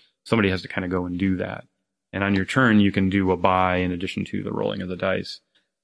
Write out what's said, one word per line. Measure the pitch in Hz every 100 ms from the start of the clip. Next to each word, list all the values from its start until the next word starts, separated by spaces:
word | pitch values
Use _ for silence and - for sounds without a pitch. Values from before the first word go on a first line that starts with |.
| _ _
somebody | - 117 101
has | 92
to | -
kinda | - 90
go | 90 90
and | 87
do | 98 90
that. | 95 - - _ _ _ _
And | 95
on | 98
your | 98
turn, | 92 131 127 107
you | 101
can | 101 95
do | 98 92
a | 87
buy | 95 92 92 90
in | 90
addition | 87 92 - 95
to | 101
the | 101
rolling | 107 104 101
of | 92
the | 90
dice. | 95 95 95 - _ _ _ _